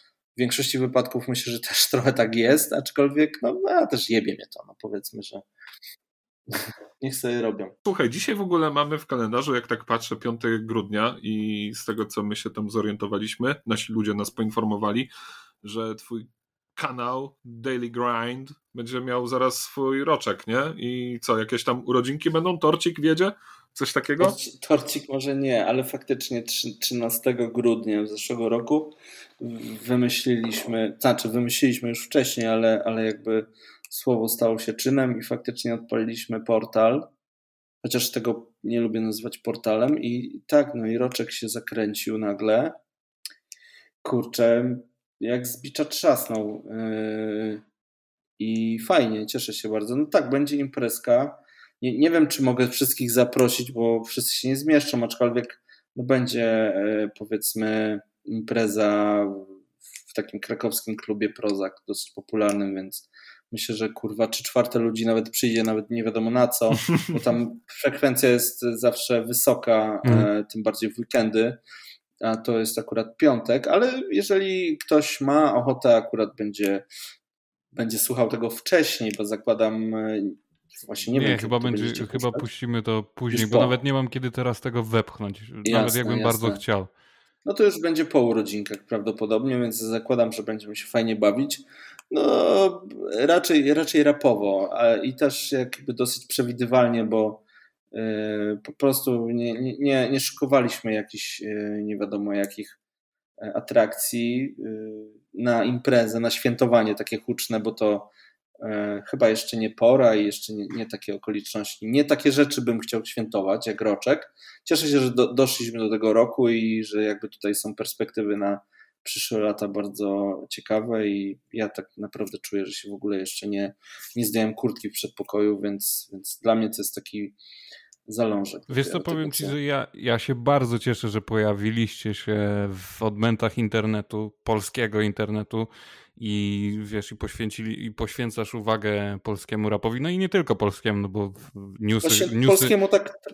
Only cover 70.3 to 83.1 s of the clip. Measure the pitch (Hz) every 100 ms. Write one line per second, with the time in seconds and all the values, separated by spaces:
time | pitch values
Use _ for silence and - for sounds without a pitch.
70.3 | 107 104 110 110 - 110 113 117 127 110
71.3 | 110 117 127 _ - - - _ - 113
72.3 | 110 120 117 110 113 - 113 110 - 151
73.3 | 120 - 131 - 190 247 262 392 202 202
74.3 | 196 196 185 175 151 - 151 147 - 139
75.3 | 147 151 113 131 127 131 98 - 110 107
76.3 | - 104 101 101 98 - - - - _
77.3 | _ _ _ _ - 113 110 - 123 110
78.3 | 113 113 - - 175 151 - 110 104 104
79.3 | 110 - 110 110 110 110 110 110 110 98
80.3 | - _ _ _ - - - 117 135 139
81.3 | 117 113 120 123 107 120 110 110 127 120
82.3 | - 117 - 123 117 107 110 104